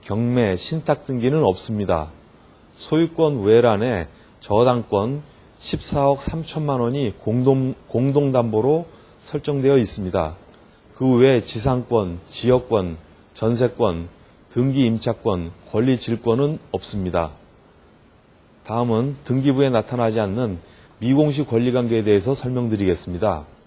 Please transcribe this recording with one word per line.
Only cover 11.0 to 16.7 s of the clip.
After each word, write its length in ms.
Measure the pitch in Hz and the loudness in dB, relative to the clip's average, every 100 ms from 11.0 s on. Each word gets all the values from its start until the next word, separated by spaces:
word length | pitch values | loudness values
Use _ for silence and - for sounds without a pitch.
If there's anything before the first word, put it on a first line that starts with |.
| 131 123 | 2 6
외 240 | 131 127 | 6 4
지상권, 800 | - 113 120 123 120 117 95 85 - | 0 -4 -2 -2 0 0 0 -6 -12
지역권, 680 | - 117 127 - 110 92 80 - - _ | -6 2 2 2 -2 -2 -8 -16 -20 _
전세권, 760 | - 110 117 123 - 113 85 85 - - _ _ | -6 -2 0 0 0 -2 -2 -8 -16 -20 _ _
등기 380 | 120 131 135 120 | -2 0 2 0
임차권, 640 | 113 123 117 117 92 85 - - | 0 -4 -4 -2 -4 -6 -14 -6
권리 280 | - 123 127 | -2 0 0
질권은 600 | - 113 117 117 143 160 - | -2 -4 -2 0 0 -4 -8